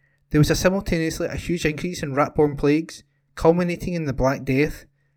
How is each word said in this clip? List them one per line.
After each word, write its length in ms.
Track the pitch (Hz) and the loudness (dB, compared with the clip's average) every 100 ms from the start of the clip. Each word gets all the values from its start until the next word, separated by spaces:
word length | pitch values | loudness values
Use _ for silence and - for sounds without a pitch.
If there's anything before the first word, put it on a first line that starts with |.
| _ _ _ | _ _ _
there 100 | 151 | 2
was 100 | 147 | 4
a 60 | 151 | 4
simultaneously 720 | 185 196 190 170 160 156 170 | 2 0 0 -2 -2 -4 -6
a 80 | 143 | -6
huge 300 | - 175 156 | -4 -2 -2
increase 360 | 151 180 175 | -4 -6 -6
in 140 | 156 135 | -4 -2
rat-borne 400 | 143 - 147 143 | 0 2 0 2
plagues, 480 | 147 151 165 - - _ _ - | 2 2 0 -10 -20 _ _ 0
culminating 580 | 165 175 175 170 - | 2 4 2 -4 -6
in 120 | 175 151 | -4 -4
the 80 | |
Black 320 | 135 131 139 135 | 0 0 0 0
Death, 400 | 131 151 - - _ _ | 0 0 -2 -16 _ _